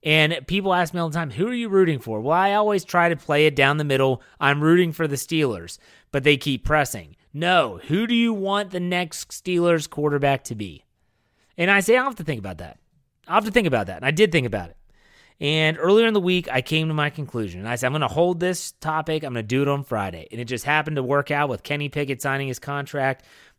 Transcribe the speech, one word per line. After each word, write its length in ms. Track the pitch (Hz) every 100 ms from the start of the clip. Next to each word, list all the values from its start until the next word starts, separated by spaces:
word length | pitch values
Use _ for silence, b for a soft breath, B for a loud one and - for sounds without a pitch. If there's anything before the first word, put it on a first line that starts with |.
And 460 | 160 156 156 165 131
people 260 | 190 196
ask 200 | 180 170
me 80 | 175
all 80 | 165
the 40 |
time, 180 | 156 160
"Who 180 | 110 208
are 40 |
you 140 | 247 233
rooting 320 | 196 180 143
for?" 220 | 113 107
Well, 160 | 120 170
I 160 | 190
always 320 | 202 214 202 -
try 240 | 175 170
to 80 | 165
play 300 | - 147 156
it 80 | 143
down 220 | 139 147
the 60 |
middle. 400 | 147 135 135 127 b b
I'm 240 | 139 143
rooting 300 | 151 175 175
for 140 | 151 160
the 100 | 139
Steelers, 600 | - 160 143 101 82 - b b b
but 120 | 139
they 140 | 135 143
keep 260 | 147 131
pressing. 540 | - 156 139 110 78 - _
"No, 480 | 143 170 185 127 87 -
who 180 | 165 226
do 80 | 240
you 180 | 233
want 380 | 214 196 196 202
the 80 | 180
next 520 | 180 180 175 - -
Steelers 580 | - - 175 170 170 147
quarterback 560 | - 147 143 139 135 -
to 100 | 113
be?" 300 | 98 73 _ _ _ _ _ _ _ -
And 120 | 175
I 120 | 196
say, 160 | 190 247
"I'll 80 | 269
have 100 | 233
to 80 |
think 160 | 160 127
about 200 | 95 87
that. 200 | 85 - _ _ _ _ -
I'll 80 | 185
have 100 | 220
to 60 |
think 160 | 220 185
about 200 | 123 95
that." 100 | 87
And 80 | 123
I 60 |
did 200 | 156 214
think 160 | 160 123
about 220 | 101 85
it. 80 | - _ b b b b b
And 360 | 143 156 156 160
earlier 300 | 170 208 226
in 60 |
the 60 | 214
week, 280 | 180 180 175
I 120 | 127
came 260 | - 156 160
to 60 |
my 160 | 156 147
conclusion. 500 | 147 143 120 104 87
And 100 | 107
I 60 | 120
said, 120 | 127
"I'm 60 |
gonna 140 | 151 135
hold 320 | 147 175 175
this 320 | 180 180 - -
topic. 440 | 160 156 156 156
I'm 100 | 151
gonna 100 | 120
do 180 | 107 127
it 60 | 139
on 160 | 139
Friday." 440 | 135 110 98 85 78
And 80 | 113
it 60 | 120
just 200 | 123 139
happened 300 | 151 151 151
to 80 |
work 260 | 127 143 139
out 200 | 143 147
with 140 | 113
Kenny 260 | - 147 143
Pickett 320 | 147 143 131
signing 260 | 143 135 139
his 120 | 123
contract, 680 | - 143 139 147 135 131 b b b